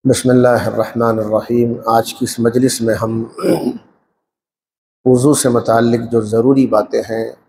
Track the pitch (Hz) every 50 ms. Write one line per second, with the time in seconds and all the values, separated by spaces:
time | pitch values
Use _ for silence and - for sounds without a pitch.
0 | _ 131 123 - - 127 123 127 123 123 120 113 95 113 110 110 110 - - 117
1 | 117 117 113 110 107 107 107 104 101 - 120 120 120 117 120 - - 113 113 117
2 | 110 - - - 127 110 - - 117 117 113 127 131 131 - - 113 113 107 95
3 | 117 110 113 113 113 113 - - 202 - - - - - - - _ _ _ _
4 | _ _ _ _ _ _ _ _ _ _ _ _ _ _ _ _ _ _ _ _
5 | _ 127 127 123 123 147 147 143 - 127 117 117 113 - 110 113 120 117 117 113
6 | 117 113 117 113 107 104 110 113 113 131 139 135 131 113 110 104 104 - - 117
7 | 110 - 110 110 113 117 - _ _